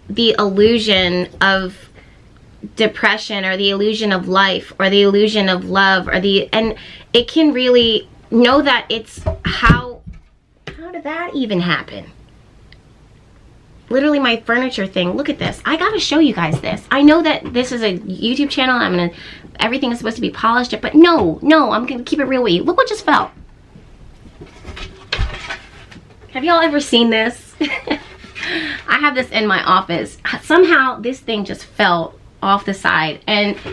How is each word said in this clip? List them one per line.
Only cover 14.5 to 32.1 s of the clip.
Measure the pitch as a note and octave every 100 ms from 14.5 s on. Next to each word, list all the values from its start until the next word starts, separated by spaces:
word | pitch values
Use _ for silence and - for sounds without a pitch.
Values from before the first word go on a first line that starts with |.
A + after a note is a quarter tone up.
| A#3+ B3+ A#3 F#3+
thing. | F#3+ F3+
Look | G#3 D4
at | C#4+
this. | F3 -
I | - D#4+
gotta | F#4+ G#4+
show | - D4
you | D4
guys | F#3+ E3 D#3+
this. | - G3+ -
I | -
know | D4 D#4+
that | D#4+ - -
this | A#3+ B3
is | B3
a | A3 F3+
YouTube | G3+ F3+ A3 C4 C#4
channel. | - C4
I'm | B3 G3+
gonna, | F3+ F3 - - - - -
everything | A3+ C4 C4+
is | A#3+
supposed | A#3+ A3+
to |
be | G#3
polished | - A3+ A#3+ B3
up, | -
but | -
no, | D4+ F4 D#4+ F3 D#3
no, | C4+ D#4 A#3+
I'm | A3 B3
gonna | B3
keep | B3 D4+
it |
real | B3+ C4
with | B3
you. | F3
Look | C#4+ F4+
what | B4
just | G#4+
fell. | - C#4+ - - - - - - - - - - - - - - - - - - - - - - - - - - - - - - -
Have | C4
y'all | D#4 E4+
ever | E4 D4
seen | C#4+ A#3+ A#3
this? | A3 A3+ A#3 - -
<laughs> |
I | D4 - - D4 - - - - - F4 D#4 - - C4
have | D4
this | C4 B3+
in | A3 G#3+
my | F#3
office. | - F#3 F#3+ E3+ G#2+ - - -
Somehow | - E4 F4 D4+ C4 A#3
this | A#3 C4
thing | - A3
just | F#3+ -
fell | - - G3+ E3+ D#3+